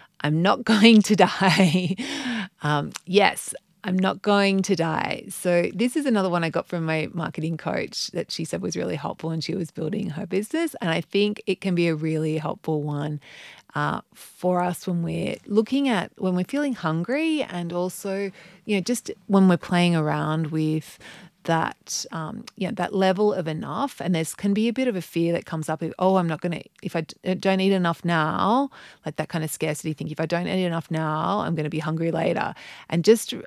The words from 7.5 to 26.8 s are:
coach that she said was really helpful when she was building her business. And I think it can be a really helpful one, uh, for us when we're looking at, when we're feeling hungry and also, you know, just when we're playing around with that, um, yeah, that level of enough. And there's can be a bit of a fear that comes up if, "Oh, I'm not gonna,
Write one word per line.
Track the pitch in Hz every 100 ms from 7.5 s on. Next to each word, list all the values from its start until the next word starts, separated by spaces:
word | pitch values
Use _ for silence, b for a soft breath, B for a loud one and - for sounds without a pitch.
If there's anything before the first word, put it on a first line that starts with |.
| 160
coach | 156 - - - -
that | - -
she | - 160
said | -
was | 180
really | 165 - 165
helpful | 165 - 160
when | 160
she | -
was | 190 160
building | - 160 208 196
her | 147 170
business. | 185 214 320 339 -
And | 175
I | 165
think | - 196 208 208 -
it | 185
can | 196
be | 175 170
a |
really | 156 160 156 156 156
helpful | 156 - - 156
one, | 147 147 147 147 B B B B B
uh, | - 147 - -
for | - - - 180 180
us | 180 175 -
when | 175
we're | 165 165 - - -
looking | 208 220 269 277
at, | 202 - -
when | 185 180
we're |
feeling | 180 277 294
hungry | 233 165 160 170 277 320 302
and | - 175 170
also, | 175 180 - 196 196 196 B B B
you | - 202
know, |
just | 175 247 - - -
when | 196 190
we're | 170
playing | - 175 175
around | 165 151 151 156 160 151
with | 156 156 156 - - B B B _
that, | - 165 - - - - -
um, | 165 156 - - -
yeah, | 185
that | 139 170
level | 190 190 190 208
of | 185 160
enough. | 156 131 175 277 -
And | -
there's | 165 160
can | - 202
be | 202 233
a |
bit | 233 254
of | 190
a |
fear | - 170 170
that | 170
comes | - 160 151
up | 156
if, | 165 -
"Oh, | 185 185
I'm | 170
not | 156
gonna, | 180 160 - _